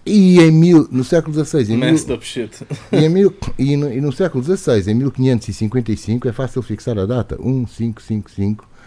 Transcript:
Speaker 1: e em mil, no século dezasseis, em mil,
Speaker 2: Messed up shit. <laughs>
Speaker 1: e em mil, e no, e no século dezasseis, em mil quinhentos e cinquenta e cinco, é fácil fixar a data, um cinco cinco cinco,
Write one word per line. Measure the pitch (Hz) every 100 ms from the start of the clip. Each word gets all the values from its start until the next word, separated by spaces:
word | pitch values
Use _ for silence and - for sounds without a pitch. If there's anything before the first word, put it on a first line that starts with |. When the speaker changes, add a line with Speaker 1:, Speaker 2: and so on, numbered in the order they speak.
| -
Speaker 1:
e | 208 185 180
em | 165
mil, | 160 170 165 -
no | 127
século | 127 170 156
dezasseis, | 151 147 156 107
em | 113
mil, | 127
Speaker 2:
Messed | 156 -
up | 120 -
shit. | 127 110 - - 143
<laughs> | -
Speaker 1:
e | 190
em | 156
mil, | 180 202 - - -
e | 135 143
no, | 143
e | 120
no | 143
século | - 185 131
dezasseis, | 135 190 - 113 92
em |
mil | 110 135
quinhentos | 127 131 120 -
e |
cinquenta | 98 110 127 117
e | 104
cinco, | - 120 123
é |
fácil | 110 127 131
fixar | 113 104 - 107
a | 95
data, | 123 - -
um | 120 131 117
cinco | - 117 110
cinco | - 110 95
cinco, | - 101 107 _ -